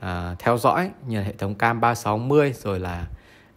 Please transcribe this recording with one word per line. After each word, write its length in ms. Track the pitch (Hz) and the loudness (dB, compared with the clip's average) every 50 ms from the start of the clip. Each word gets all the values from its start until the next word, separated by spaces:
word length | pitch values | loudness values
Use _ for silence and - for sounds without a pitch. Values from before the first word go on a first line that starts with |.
à, 340 | - 92 87 87 87 87 87 87 | -8 -6 -4 -4 -4 -6 -6 -2
theo 200 | - 117 120 117 | 0 2 2 4
dõi 320 | 117 135 - 156 180 190 - - - | 4 4 4 4 2 -2 -4 -8 -8
như 120 | 131 113 107 | -4 -4 -2
là 60 | 98 | -2
hệ 80 | 107 - | -4 -4
thống 220 | - 98 98 104 | -4 -4 -4 -2
cam 260 | 101 117 117 117 117 | 0 2 2 2 4
ba 140 | 117 120 120 | 2 2 2
sáu 240 | 110 - 104 104 107 | 2 0 0 0 0
mươi 340 | 120 131 143 151 143 139 123 | 2 2 4 4 4 4 0
rồi 280 | - - 107 98 92 | -4 -4 -4 -4 -2
là, 260 | 92 90 87 87 85 - - - - - - - - _ _ | -2 -4 -6 -6 -8 -10 -12 -14 -18 -20 -20 -20 -20 _ _